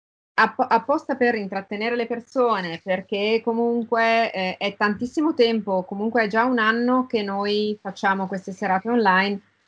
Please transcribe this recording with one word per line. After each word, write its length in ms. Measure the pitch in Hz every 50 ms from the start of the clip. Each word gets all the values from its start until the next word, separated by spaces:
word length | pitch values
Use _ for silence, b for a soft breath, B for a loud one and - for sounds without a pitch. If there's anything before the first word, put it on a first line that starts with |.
| _ _ _ _ _ _ _ -
app-, 200 | 220 214 - -
apposta 560 | 247 - 233 220 - - 285 311 - - 269
per 180 | 262 247 240 233
intrattenere 640 | 214 202 190 196 190 190 - 208 202 220 240 240
le 100 | 247 240
persone, 720 | 240 240 233 233 _ - 269 247 233 220 190 180 170 165 165
perché 580 | - 196 185 190 185 - 208 196 208 214 226 220 220
comunque, 880 | 240 226 233 233 233 233 240 226 226 233 226 226 226 226 226 226 -
eh, 240 | - 190 185 185 180
è 200 | - 202 202 202
tantissimo 580 | - 208 208 202 185 240 247 - 320 302 330 -
tempo, 480 | - 233 233 226 220 196 202 190 185 185
comunque 400 | - 196 196 214 226 220 240 220
è 40 | 202
già 160 | 208 226 233
un 140 | 262 254 233
anno 480 | 214 220 226 233 240 247 254 254 254
che 160 | 254 - 220
noi 560 | 202 196 196 196 202 208 208 208 214 214 208 -
facciamo 460 | - 196 185 - - 196 190 190 190
queste 260 | 185 202 185 - 202
serate 360 | 185 - 208 190 185 190 - 226
online. 520 | 240 240 220 190 185 185 196 202 202 202 b b b b b